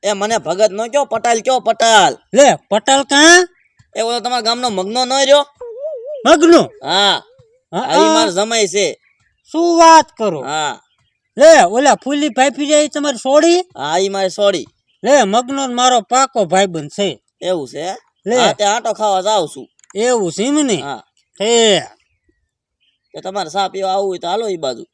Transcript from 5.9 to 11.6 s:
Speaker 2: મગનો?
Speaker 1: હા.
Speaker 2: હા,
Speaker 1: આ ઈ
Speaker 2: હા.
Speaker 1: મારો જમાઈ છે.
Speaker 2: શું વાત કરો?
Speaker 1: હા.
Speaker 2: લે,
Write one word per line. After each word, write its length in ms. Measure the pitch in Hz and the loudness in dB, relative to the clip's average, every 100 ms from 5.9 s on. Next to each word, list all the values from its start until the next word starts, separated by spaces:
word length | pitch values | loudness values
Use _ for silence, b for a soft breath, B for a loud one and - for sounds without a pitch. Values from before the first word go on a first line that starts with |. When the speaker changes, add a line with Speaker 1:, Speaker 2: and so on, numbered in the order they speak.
| 571 480 587 440 | -12 -12 -6 2
Speaker 2:
મગનો? 360 | 320 330 339 160 - | 4 6 4 2 -8
Speaker 1:
હા. 400 | 131 180 202 156 _ _ _ _ _ | -4 0 0 -2 _ _ _ _ _
Speaker 2:
હા, 80 | 170 | -8
Speaker 1:
આ 140 | 262 | -2
ઈ 40 | 285 | 2
Speaker 2:
હા. 160 | 320 | 2
Speaker 1:
મારો 160 | 320 226 | 2 0
જમાઈ 380 | 175 214 226 202 | -2 -2 -2 -2
છે. 180 | 190 180 - _ _ _ _ _ | -2 -4 -6 _ _ _ _ _
Speaker 2:
શું 260 | 311 339 339 | -4 0 4
વાત 280 | 330 320 302 _ | 8 6 4 _
કરો? 260 | 220 160 | -6 -4
Speaker 1:
હા. 380 | 127 151 151 113 _ _ _ _ _ - | -6 -6 -6 -8 _ _ _ _ _ 4
Speaker 2:
લે, 280 | 302 311 | 6 8